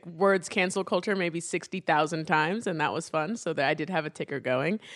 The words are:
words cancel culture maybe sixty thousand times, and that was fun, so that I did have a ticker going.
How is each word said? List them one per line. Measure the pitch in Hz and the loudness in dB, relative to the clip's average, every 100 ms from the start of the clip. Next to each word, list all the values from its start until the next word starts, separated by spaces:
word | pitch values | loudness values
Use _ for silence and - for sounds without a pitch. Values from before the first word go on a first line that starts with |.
| 170 | -6
words | 165 196 190 - | 2 4 4 2
cancel | - 180 196 | 0 0 0
culture | 185 190 196 196 | 0 0 0 0
maybe | 170 165 | 0 -2
sixty | - 196 - 190 | -4 -4 -4 -4
thousand | - 151 156 165 156 | 2 2 2 -2 2
times, | 156 156 214 214 | 2 4 0 -2
and | 160 | 0
that | 151 | 0
was | 123 - | 0 -2
fun, | 156 156 226 | -2 -2 -4
so | 175 | -4
that | 147 139 | 0 2
I | |
did | 156 156 | 2 0
have | 180 151 | -2 -2
a | |
ticker | - - 135 | -6 -6 -4
going. | 127 127 151 214 - | 0 0 2 -2 -6